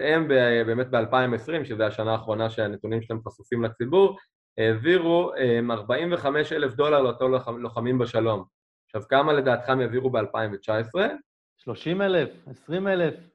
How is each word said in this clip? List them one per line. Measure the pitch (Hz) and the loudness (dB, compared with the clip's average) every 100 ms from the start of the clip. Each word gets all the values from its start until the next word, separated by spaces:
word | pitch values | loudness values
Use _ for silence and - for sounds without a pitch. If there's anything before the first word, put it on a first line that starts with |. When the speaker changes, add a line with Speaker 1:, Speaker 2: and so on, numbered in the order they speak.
Speaker 1:
הם | 143 160 147 | 0 2 4
ב-, | 131 120 117 113 | 4 4 2 2
באמת | 117 127 | -2 0
באלפיים | 120 113 127 123 | 0 2 2 2
עשרים, | 113 156 165 | -2 -4 -6
שזה | 123 107 107 | -4 -2 -2
השנה | 107 110 | 0 -2
האחרונה | 113 110 107 113 | -2 -2 -2 -2
שהנתונים | 117 104 101 110 113 | -2 -4 -4 -4 -4
שלהם | 113 113 110 | -4 -8 -8
חשופים | - - 117 | -18 -6 -2
לציבור, | 113 113 120 185 196 196 _ _ _ - | -2 -4 0 4 4 0 _ _ _ 0
העבירו, | 110 110 151 180 165 170 180 | 2 2 2 2 4 2 2
אה, | 139 127 117 120 | 0 2 2 0
ארבעים | 110 107 135 175 | -4 -2 -2 0
וחמש | 170 139 147 147 | -2 0 0 0
אלף | 156 135 | -2 -2
דולר | 113 147 143 | 0 2 4
לאותו | 127 120 131 | 2 0 0
לוח-, | 127 120 | 0 -2
לוחמים | 120 113 117 123 127 | -8 -8 -4 0 0
בשלום. | 117 113 113 101 - _ _ _ _ | 0 0 0 -2 -6 _ _ _ _
עכשיו, | 107 - | -12 0
כמה | 135 156 | 2 4
לדעתך | 143 131 120 131 | 2 2 0 0
הם | 131 | 0
העבירו | 120 123 127 | 0 0 0
באלפיים | 120 101 113 107 98 | -2 -2 -4 -4 -6
תשע | - 110 | -2 -2
עשרה? | 117 180 240 294 _ _ _ _ | -2 -2 -2 -4 _ _ _ _
Speaker 2:
שלושים | 127 107 156 185 | -12 -8 -4 -2
אלף, | 196 175 123 - - | 2 2 0 -6 -20
עשרים | 123 - 180 196 | -20 -8 -4 0
אלף. | 185 160 - - | 0 0 -2 -18